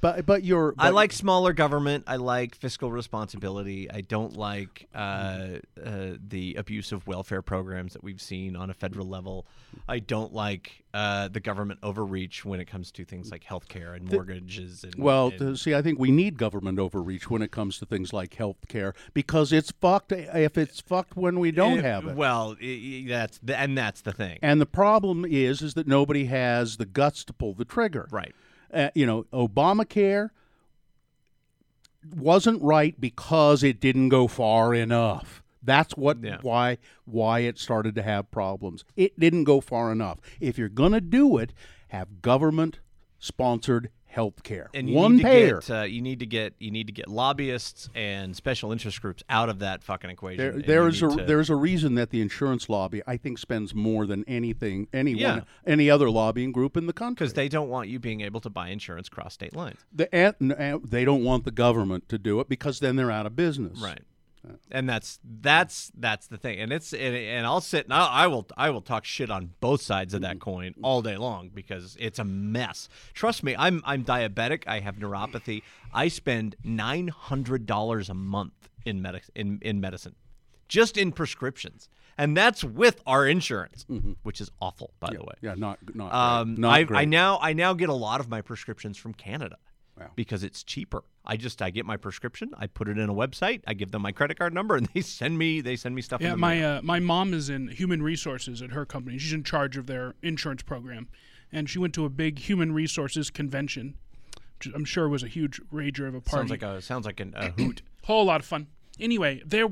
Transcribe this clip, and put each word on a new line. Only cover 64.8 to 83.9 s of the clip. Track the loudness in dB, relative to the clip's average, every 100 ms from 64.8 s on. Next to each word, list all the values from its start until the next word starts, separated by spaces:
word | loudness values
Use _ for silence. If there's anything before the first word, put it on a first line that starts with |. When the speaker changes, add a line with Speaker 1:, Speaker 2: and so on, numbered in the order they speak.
| -2
Speaker 2:
that's, | -4 -6 -18
that's, | -18 -4 4 4 4 -4 -14 -6
that's | -4 -4 -8
the | -10
thing. | -8 -6
And | -6
it's, | -6 -8
and, | -6 -4
and | -4 -6 -4 0
I'll | -2
sit | -2 -4
and | 0
I, | 2 4
I | 6 4
will, | 4 -4 -2
I | 0
will | 0
talk | -2 -4
shit | -4 -6 -4
on | -4 -8 -4
both | 0 0
sides | 0 -2 -2
of | -4
that | -4 -6
Speaker 1:
Mm-hmm. |
Speaker 2:
coin | -8 -8 -10 -6
all | 0 0
day | 0 -4
long | -6 -6 -10
because | -16 -12 -12 -12 -10
it's | -10 -6
a |
mess. | -6 -4 -2 -4 -4 -8 -16 -20 -18
Trust | -4 -2 -2
me, | -4 0
I'm, | 0 0 -2
I'm | -4 0
diabetic. | 0 -2 -2 -2 -2 -4
I | -6
have | -6 -8
neuropathy. | -8 -6 -6 -8 -8 -10 -10 -20 -8
I | 0 0
spend | 0 -2 -2 -2 -6
nine | -6 -4 -2 -4 -4
hundred | -8 -6 -4 -2 -4 -2
dollars | -2 -2 -2 -4
a |
month | -6 -4 -4 -4 _ -20 -12 -6
in | -6
medic-, | -6 -10 -12 -8
in, | -6 -4
in | -4 -4
medicine, | -4 -8 -14 -20 -20 -20 _ _ -2
just | 2 2 2
in | -2
prescriptions. | -2 -6 -6 -8 -8 -14 -16 -20 _ _ -2
And | 2 4
that's | 4 4
with | -4 4 4 4 2
our | 4 6
insurance, | 2 0 -4 -6 -14 -8